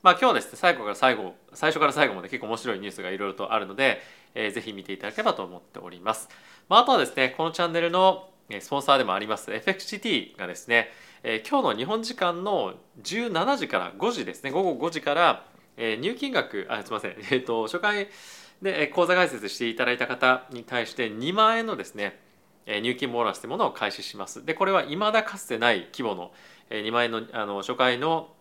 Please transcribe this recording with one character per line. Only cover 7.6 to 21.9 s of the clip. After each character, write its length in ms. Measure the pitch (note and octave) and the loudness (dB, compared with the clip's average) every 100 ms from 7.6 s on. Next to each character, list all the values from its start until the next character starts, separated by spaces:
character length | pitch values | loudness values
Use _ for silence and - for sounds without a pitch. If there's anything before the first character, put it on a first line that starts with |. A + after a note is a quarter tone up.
ャ 80 | E3+ | 0
ン 40 | |
ネ 80 | E3+ | 2
ル 100 | E3+ | 2
の、 380 | F3+ F#3+ F#3 - _ _ | 6 6 4 -8 _ _
え 100 | G2+ | -12
ー、 20 | |
ス 80 | - | -4
ポ 100 | C#3 | -2
ン 40 | |
サ 120 | C#3 | 4
ー 40 | C#3 | 4
で 60 | |
も 100 | A2 | 4
あ 40 | F#2 | 0
り 80 | G#2+ | 0
ま 100 | G#2+ | -4
す、 160 | - | -4
エ 80 | G#2+ | -2
フ 100 | F#3+ | -2
エ 20 | |
ッ 40 | F#3+ | -2
ク 60 | |
ス 40 | - | -6
シ 100 | G3+ | -8
ー 40 | |
テ 80 | A3+ | -2
ィ 260 | D#3 - | -2 -4
ー 40 | - | -10
が 80 | F#2 | -10
で 80 | |
す 140 | E2+ - | -10 4
ね、 220 | A#2 A2 - - - | 4 4 -10 -20 -10
え 200 | A#2+ A2+ | -4 -4
ー、 40 | - | 0
今 140 | C#4 | 2
日 120 | F#3+ | 2
の 20 | G#2+ | 0
日 80 | |
本 180 | F3 A3+ | -2 -4
時 120 | A3+ | -4
間 300 | B3+ F3+ E3+ | -2 -2 0
の 300 | G3 F#3 G2 - _ - | -2 0 -2 -6 _ -16
十 280 | - G3+ A#3+ | -6 -4 -2
七 260 | E3 G#3+ C#4 | 0 0 0
時 120 | - | -2
か 100 | F#2 | -4
ら 140 | F2+ G2 | -6 -4
五 140 | A3 | -4
時 140 | A#3 | -4
で 100 | F#2+ | -8
す 100 | - | -8
ね、 60 | C#3 | -4
午 120 | D3+ | -2
後 120 | F#3+ | -2
五 160 | B2+ E3 | -2 -4
時 100 | D#3+ | -4
か 140 | D3+ | -2
ら、 320 | D3 E3 A2+ - _ _ - | 4 4 2 -8 _ _ -6
え 180 | A2+ | -4
ー、 20 | A2 | -2
入 180 | E3 | -4
金 180 | B3+ C#4 | -4 -2
額、 340 | G#3+ - G2+ - | -2 -2 -6 -4
あ、 140 | G#2+ | -6
す 60 | G2 | -4
い 20 | |
ま 80 | G#2+ | -6
せ 80 | G2 | -6
ん、 40 | A2 | -10
<laughs> 140 | G2+ | 0
え 60 | B2+ | 0
ー 80 | |
と、 200 | B2+ A2+ | 2 -2
初 140 | A2 F3 | -2 -2
回 300 | G#3 G#3 G3+ - - - - _ | -2 -2 -6 -12 -20 -20 -20 _
で、 220 | F#3+ D#3 | -4 0
え 20 | |
ー、 60 | D3 | 0
口 160 | - E3+ | 2 4
座 80 | |
開 140 | F#3 E3+ | 6 4
設 200 | B2 G2 | 0 -8
し 100 | - | -4
て 100 | A#2 | -4
い 80 | A2+ | 0
た 80 | |
だ 80 | B2 | 0
い 60 | B2 | 0
た 80 | A#2+ | -2
方 380 | B2 B2+ B2+ - | 2 4 4 0
に 140 | B2 | -16
対 220 | A2+ B2+ A2 | -6 -4 -4
し 80 | |
て 140 | - A#2 | -4 -4
二 240 | G#2+ C#3+ | -2 -2
万 260 | G3 A3 A3+ | 4 4 4
円 80 | A3+ | -2
の 100 | F#3 | -6
で 80 | |
す 100 | - | -8